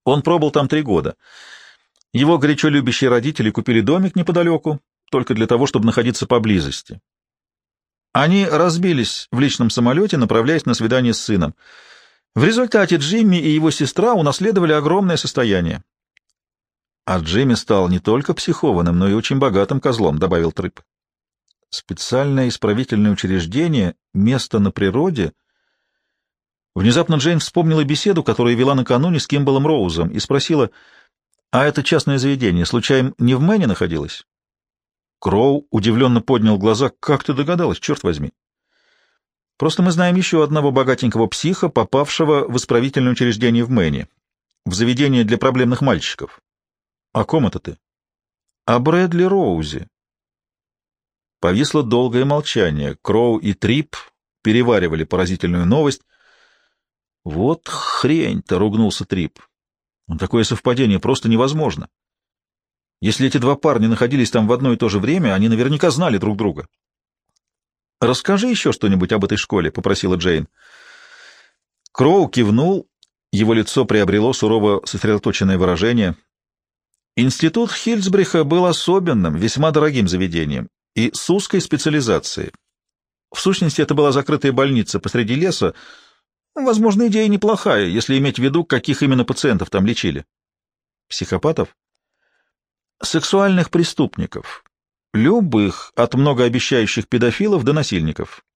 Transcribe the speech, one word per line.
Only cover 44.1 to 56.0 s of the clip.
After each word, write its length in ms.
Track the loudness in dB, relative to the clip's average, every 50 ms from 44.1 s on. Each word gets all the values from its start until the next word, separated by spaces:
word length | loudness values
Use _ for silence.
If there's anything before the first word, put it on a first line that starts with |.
| _ _ _ _ _ _ _ _ _ _ -10
В 80 | -6 -2
заведение 520 | 0 0 0 2 2 2 2 2 2 2
для 120 | 2 0
проблемных 460 | 2 2 0 2 2 0 0 0 0 0
мальчиков». 580 | 0 0 0 -2 -6 -10 -10 -14 -16 -16 -20 _ _ _ _ _ _ _ _ _ _ _ _ _ _ -4
«О 120 | -4 -2
ком 220 | 0 0 0 0
это 140 | 0 -2 -6
ты?» 180 | -12 -14 -16 -16 _ _ _ _ _ _ _ _ _ _ _ _ _ _ _ _ -2
«О 140 | 0 0 2
Брэдли 420 | 2 2 2 2 0 0 0 0 0
Роузе». 680 | 2 2 0 0 0 -2 -2 -4 -6 -8 -10 -12 -14 _ _ _ _ _ _ _ _ _ _ _ _ _ _ _ _ _ _ _ _ _ _ _ _ _ _ _ _ _ -4
Повисло 460 | -2 0 0 0 0 0 0 -2 0
долгое 400 | 0 0 0 0 0 0 0 0
молчание. 720 | 0 -2 -2 -4 -4 -2 0 0 0 0 -4 -6 -6 -8 -8
Кроу 380 | -6 -2 0 2 2 2 0 0
и 140 | -2 -4 -4
Трип 440 | -2 0 0 0 0 -2 -6 -10 -20 -20 -20 _ _ _ _ _ _ 0
переваривали 640 | 0 2 2 2 2 2 2 2 0 -2 -4 -4
поразительную 600 | -4 -2 -2 -2 -2 -4 -4 -2 -2 -2 0 2
новость. 380 | 2 2 2 2 0 -2 -4